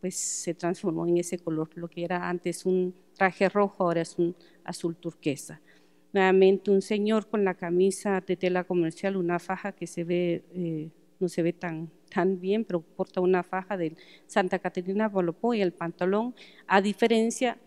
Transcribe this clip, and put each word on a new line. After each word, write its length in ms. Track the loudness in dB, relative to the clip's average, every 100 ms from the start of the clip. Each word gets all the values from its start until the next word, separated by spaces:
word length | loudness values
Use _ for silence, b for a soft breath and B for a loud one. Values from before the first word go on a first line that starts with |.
pues, 160 | -6 -6
se 380 | -6 -6 -6
transformó 520 | -4 -4 -2 -4 -2 0
en 120 | 0
ese 200 | 0 -6
color, 320 | -4 -4 -4 -8
lo 100 | -12
que 140 | -8
era 260 | -4 -4 -4
antes 380 | -4 -4 -4 0
un 260 | 0 0 -4 _ _
traje 320 | 0 4 2
rojo, 360 | 4 0 2
ahora 160 | 0 0
es 180 | -2 -2
un 160 | -2 -2 b b
azul 320 | -14 -6 -6 -6
turquesa. 640 | -10 -6 -4 -4 -8 -18 b b b b b
Nuevamente 600 | 2 6 8 6 6 4
un 100 | 2
señor 460 | 2 -2 2 0 0
con 160 | -2
la 100 | -2
camisa 680 | -2 -2 2 2 2 -2 -2
de 160 | -2 -2
tela 280 | 0 -2
comercial, 520 | 0 0 0 -2 -4 -2
una 220 | 0 -2
faja 320 | -4 -6 -6
que 160 | -8 -10
se 160 | -8
ve, 400 | -2 0 0 -2 -6
eh, 380 | -6 -4 -4 -8 _ _ _
no 80 | -4
se 140 | 0
ve 100 | -2
tan, 400 | -2 -8 -8 -10 _ _
tan 280 | 0 0 0
bien, 240 | -2 -2
pero 160 | 0 -4
porta 400 | -6 -8 -6 0
una 240 | 2 2
faja 320 | 0 -8 -6 -4
de 180 | -4 -6 B B B
Santa 320 | 0 0 0
Catarina 500 | -4 -6 -4 -2 0
Palopó 460 | 0 -2 -2 -2
y 60 | 0
el 120 | 0
pantalón, 600 | 0 -6 -2 0 0 0 -8 B B 2
a 140 | 4
diferencia 760 | 4 2 4 4 2 0 -2 -4